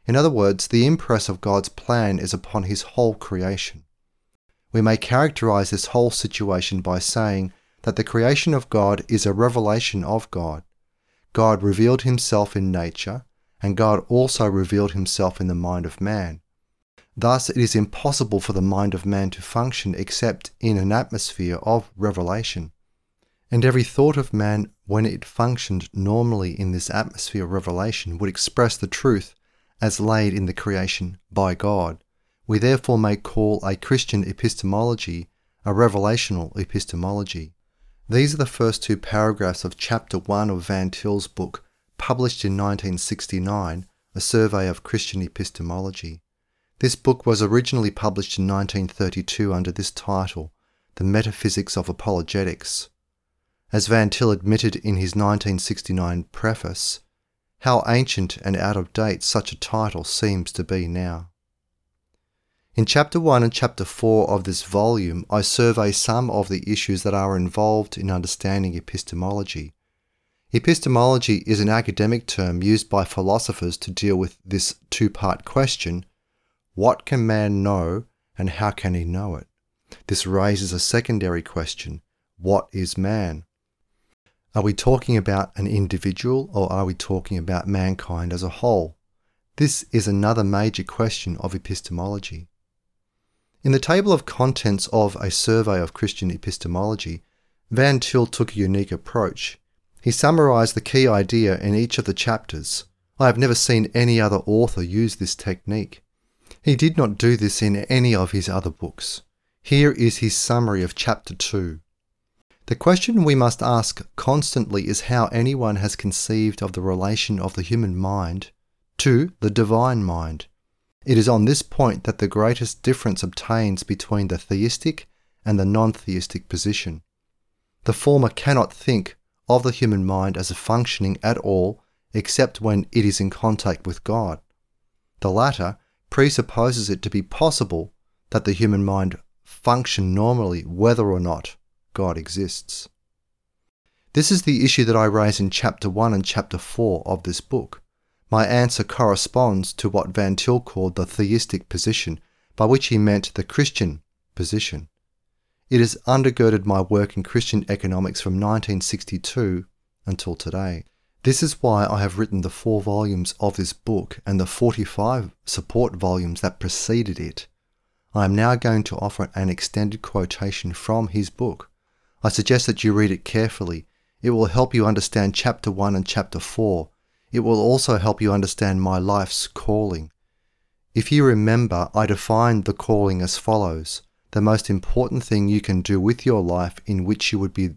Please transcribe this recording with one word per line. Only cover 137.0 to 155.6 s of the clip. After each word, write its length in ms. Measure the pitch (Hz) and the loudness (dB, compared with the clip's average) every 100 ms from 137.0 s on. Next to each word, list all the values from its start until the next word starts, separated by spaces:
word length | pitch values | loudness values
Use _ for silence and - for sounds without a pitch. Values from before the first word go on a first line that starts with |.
to 80 | 101 | -2
be 120 | 101 | -4
possible 680 | 92 - 156 - 110 82 90 _ _ _ - | -4 0 0 2 -2 -4 -8 _ _ _ -4
that 140 | 110 | -2
the 80 | - | 0
human 320 | 92 110 101 | 0 2 2
mind 320 | 98 98 95 - - _ | 2 0 -2 -4 -16 _
function 680 | - - 120 123 120 - 92 | -20 -4 0 2 0 -2 0
normally 500 | 95 117 123 98 87 | 2 2 2 0 -4
whether 460 | 82 87 110 117 101 | -6 2 4 4 2
or 120 | 90 | 2
not 340 | 87 80 - - _ _ _ | 0 -4 -8 -18 _ _ _
God 240 | - 92 82 | -4 -2 -2
exists. 720 | 80 92 92 - - - - _ _ _ _ _ _ _ _ _ _ _ _ | -6 -6 -6 -6 -12 -14 -16 _ _ _ _ _ _ _ _ _ _ _ _
This 200 | 147 156 | 0 2
is 100 | 185 | 2
the 220 | 156 131 | 2 4
issue 200 | 131 - | 4 4
that 120 | 113 110 | 4 4
I 80 | |
raise 340 | 107 107 107 - | 4 4 2 2
in 120 | 95 | 0
chapter 380 | - 120 - 101 | 0 -2 -2 -4
one 240 | 98 117 | 0 2
and 120 | 98 | 2
chapter 340 | 95 - - 87 | -2 -4 -4 -6
four 440 | - - 113 87 - | -6 -2 0 0 -2
of 160 | 92 | -4
this 180 | 90 87 | -4 -8
book. 400 | - 127 - - _ _ _ _ - | -4 -6 -6 -14 _ _ _ _ 0
My 160 | 110 | 2
answer 380 | 107 123 120 - | 4 4 2 0
corresponds 920 | 104 - 113 95 - 123 123 95 92 | -4 0 2 2 0 2 2 2 -2
to 140 | - 101 | -4 -2
what 200 | 101 92 | -2 -2
Van 260 | 107 98 | -2 0
Til 260 | 95 - 123 | 0 0 0
called 360 | 120 95 92 92 | 0 -4 -4 -2
the 100 | 87 | -4
theistic 600 | - 101 113 - 92 - | 0 2 2 0 -6 -6
position, 500 | 92 113 110 90 80 _ _ _ - | -4 -2 -2 -4 -8 _ _ _ 0
by 100 | 110 | 4
which 220 | 135 - | 4 4
he 100 | 110 | 2
meant 340 | 107 101 - | 4 2 -2
the 120 | - | -8
Christian 580 | - - 143 - 92 76 _ _ _ | -4 0 0 0 -4 -6 _ _ _
position. 540 | - 87 107 - 73 78 _ _ _ _ _ _ _ | -8 -4 -4 -4 -8 -14 _ _ _ _ _ _ _